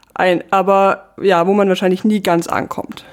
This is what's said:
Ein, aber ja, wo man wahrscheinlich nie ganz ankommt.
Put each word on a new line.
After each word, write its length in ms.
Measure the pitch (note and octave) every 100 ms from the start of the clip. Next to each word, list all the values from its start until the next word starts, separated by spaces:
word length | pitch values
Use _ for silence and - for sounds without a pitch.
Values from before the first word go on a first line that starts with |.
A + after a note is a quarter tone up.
| _ -
Ein, 280 | F#3 E3+ -
aber 640 | G3 F#3+ G3 G3 - - -
ja, 240 | G3 E3+ F3
wo 80 |
man 160 | G3+ G3
wahrscheinlich 340 | F#3 F#3 F#3
nie 180 | A3 G#3+
ganz 260 | F#3+ E3+ -
ankommt. 580 | - - - - - -